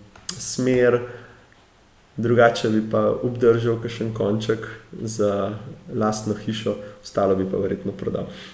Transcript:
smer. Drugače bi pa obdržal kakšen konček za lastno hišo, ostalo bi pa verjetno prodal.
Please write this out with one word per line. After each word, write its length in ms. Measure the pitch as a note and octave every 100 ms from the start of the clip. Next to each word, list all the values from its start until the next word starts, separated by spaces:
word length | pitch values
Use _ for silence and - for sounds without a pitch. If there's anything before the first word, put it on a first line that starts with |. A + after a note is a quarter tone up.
| - - - -
smer. 600 | - - B2+ B2+ B2 A#2+ - - - - _ _ _ _ _ _ _ -
Drugače 520 | A2+ A#2+ A#2 A#2 A#2
bi 60 | A2 A2
pa 200 | A2 G#2+
obdržal 640 | - B2+ A#2 A#2+ A#2 A#2+ A#2
kakšen 280 | A#2 - A#2
konček 500 | A2 G#2 G#2+ A2 A2 - - -
za 600 | - A2+ A2 G2+ G2+ G2 G#2+ B2+ - -
lastno 400 | B2+ G#2+ G#2+ G#2+
hišo, 400 | G#2+ - G#2 G#2+ G#2+ - -
ostalo 320 | - - G2 F#2+
bi 100 | F#2+
pa 140 | -
verjetno 300 | G2 G2 G2+
prodal. 340 | - - F#2+ - - -